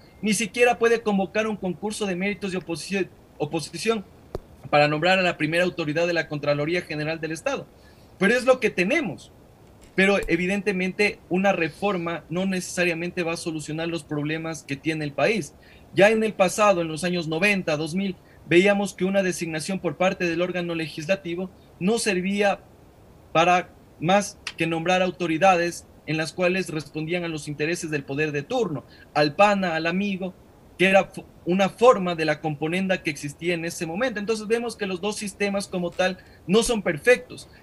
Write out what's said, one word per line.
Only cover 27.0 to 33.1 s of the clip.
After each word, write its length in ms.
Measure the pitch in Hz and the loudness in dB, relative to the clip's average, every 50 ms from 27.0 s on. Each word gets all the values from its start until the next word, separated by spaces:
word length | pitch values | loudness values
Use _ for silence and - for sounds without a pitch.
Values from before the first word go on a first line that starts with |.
| 160 156 175 180 170 | -6 -4 -4 -4 -4
a 60 | 170 | -4
los 180 | 160 156 - | -6 -8 -8
intereses 440 | 151 147 143 151 156 175 175 - 156 | -8 -6 -4 -2 -2 -4 -4 -4 -4
del 120 | 151 143 139 | -4 -4 -4
poder 300 | - 139 143 156 151 143 | -4 -4 -2 -2 -2 -2
de 100 | 147 139 | -4 -4
turno, 400 | - 240 254 220 180 151 120 - - - - - - - | -2 -2 0 0 -2 -4 -8 -10 -12 -20 -20 -12 -4 0
al 220 | 147 151 151 143 | 2 2 2 4
pana, 400 | - 202 208 202 196 190 175 160 | 4 6 6 4 2 0 -2 -2
al 120 | 160 160 | -2 -2
amigo, 460 | 170 175 185 202 202 190 175 190 180 - - - - - - - - - | -2 -2 -2 -2 -4 -4 -6 -8 -10 -10 -14 -20 -20 -20 -20 -20 -10 -2
que 100 | - 180 | 0 2
era 260 | 190 190 190 180 - - | 4 4 4 4 2 -4
fo-, 120 | - - - - - - | -16 -16 -18 -18 -8 -2
una 240 | 165 180 190 196 180 | 0 2 2 2 0
forma 460 | - - 226 254 247 196 185 180 175 | 2 6 8 8 8 6 4 -2 -2
de 100 | 160 160 | 0 0
la 160 | 156 151 147 | 0 0 0
componenda 600 | - 156 151 143 156 160 175 190 190 190 185 185 - | -2 -4 -4 -2 -2 -2 -2 0 0 0 -2 -2 -2
que 60 | |
existía 440 | 165 | -6